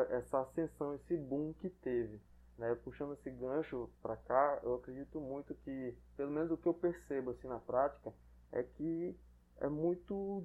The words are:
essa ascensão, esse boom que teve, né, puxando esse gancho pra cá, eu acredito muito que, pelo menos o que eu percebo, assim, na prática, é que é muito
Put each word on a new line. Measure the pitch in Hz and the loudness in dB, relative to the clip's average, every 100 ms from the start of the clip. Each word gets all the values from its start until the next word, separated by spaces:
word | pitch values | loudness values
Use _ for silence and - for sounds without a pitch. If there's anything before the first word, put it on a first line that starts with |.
| - | 4
essa | 123 - 135 | 2 2 0
ascensão, | 131 165 156 - 143 139 | 0 -2 -2 -2 -4 -4
esse | - 170 | -2 -2
boom | 131 143 156 | 0 0 0
que | 156 185 | -4 -8
teve, | - 127 120 110 107 - - - - | -4 0 0 0 -6 -16 -20 -20 -4
né, | 117 117 131 | 0 0 -4
puxando | - 143 | -6 -6
esse | 143 135 | -6 -8
gancho | 123 127 147 156 127 117 - | -6 -2 0 -2 -4 -6 -6
pra | 110 110 | -6 -4
cá, | - 127 147 143 | 4 6 6 4
eu | 123 123 | 0 -2
acredito | 131 131 139 156 | -2 -10 -6 -6
muito | 135 139 143 143 | -4 -6 -6 -10
que, | 147 135 123 120 - - | -6 -4 -6 -8 -14 -6
pelo | 143 | -2
menos | 147 165 | 0 2
o | 160 | 2
que | 175 | 2
eu | |
percebo, | 170 175 170 - 139 123 | 4 2 0 -2 -2 -2
assim, | 120 131 | -6 -6
na | 117 | -8
prática, | - 123 143 - 110 - - - - | 2 4 4 0 -12 -12 -20 -20 -4
é | - | -2
que | - - 160 165 175 185 - - - - | -2 -4 -2 -2 -2 -6 -16 -20 -18 -4
é | 143 | -2
muito | 151 170 180 - 196 196 196 | 2 2 2 -2 -4 -2 -4